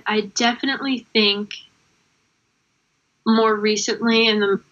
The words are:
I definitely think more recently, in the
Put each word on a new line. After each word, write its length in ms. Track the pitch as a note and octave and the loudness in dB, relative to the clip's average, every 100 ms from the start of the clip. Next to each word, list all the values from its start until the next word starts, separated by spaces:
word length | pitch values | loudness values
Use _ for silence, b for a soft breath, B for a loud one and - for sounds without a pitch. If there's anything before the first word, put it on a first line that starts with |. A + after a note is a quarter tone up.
| - | -2
I 160 | G#3+ | -2
definitely 840 | G3+ - A#3+ A#3+ C#4 C4+ C4+ B3 - | -2 -2 -2 -2 -4 -4 -4 -6 -2
think 380 | A3 G#3 G3+ G#3 - - _ _ _ _ _ _ _ _ _ _ _ _ _ _ _ A3+ | 0 2 0 -6 -12 -20 _ _ _ _ _ _ _ _ _ _ _ _ _ _ _ 0
more 280 | A3+ A3 | 2 2
recently, 720 | G#3 G#3+ G#3+ - G#3+ A#3 A3+ A3+ | 2 0 -2 -2 -2 0 2 2
in 100 | G#3+ | 2
the 200 | G3+ G3 - | 0 -2 -4